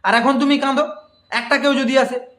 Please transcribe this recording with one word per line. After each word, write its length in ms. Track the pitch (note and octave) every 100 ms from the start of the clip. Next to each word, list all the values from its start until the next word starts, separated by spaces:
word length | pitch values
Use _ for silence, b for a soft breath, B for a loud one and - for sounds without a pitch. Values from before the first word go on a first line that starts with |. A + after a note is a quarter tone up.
আর 100 | F#3 A#3
এখন 180 | A#3+ C4
তুমি 160 | C#4 C#4+
কাঁদো, 260 | C4+ C4+ D4+ - - _ _
একটা 260 | A#3 A#3+ C#4
কেউ 160 | C#4+
যদি 200 | B3+ A#3+ C4
আসে 200 | - - -